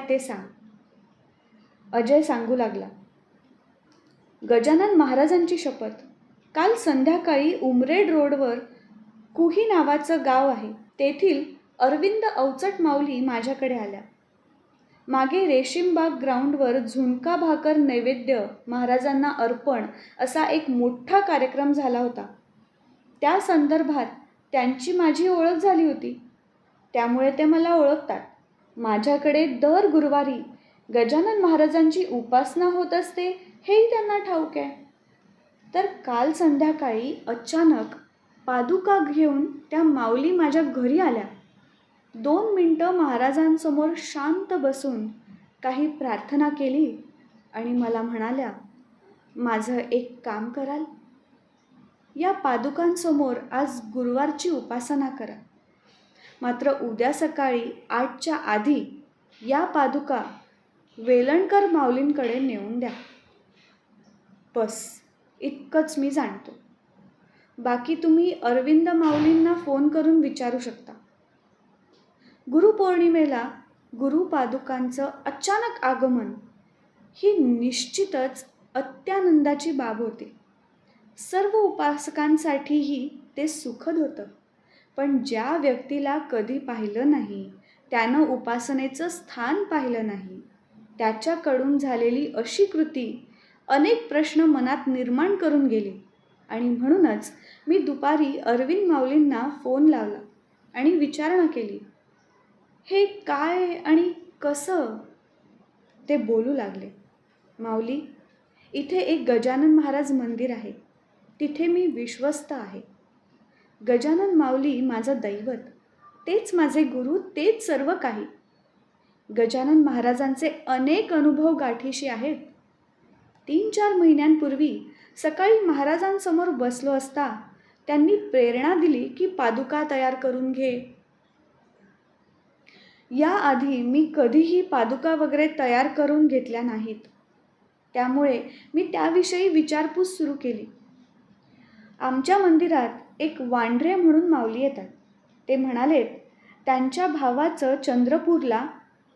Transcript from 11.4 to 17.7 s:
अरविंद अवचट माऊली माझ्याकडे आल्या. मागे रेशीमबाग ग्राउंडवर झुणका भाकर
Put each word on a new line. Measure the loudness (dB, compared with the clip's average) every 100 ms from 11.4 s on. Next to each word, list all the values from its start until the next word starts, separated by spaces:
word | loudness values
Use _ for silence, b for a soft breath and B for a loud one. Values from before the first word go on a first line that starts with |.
| -4 -14 _ 0
अरविंद | 0 2 0 0
अवचट | -2 0 -2 -2 -4 0
माऊली | 0 0 -2 -2
माझ्याकडे | -2 -2 -4 -4 -4 -4
आल्या. | -8 -12 -18 _ _ _ _ _ _ b b b -4
मागे | 0 0 0 2
रेशीमबाग | 2 0 -2 0 2 0
ग्राउंडवर | -2 -2 0 0 0 0 0
झुणका | -2 -2 -2 -2 -2 0
भाकर | 0 0 2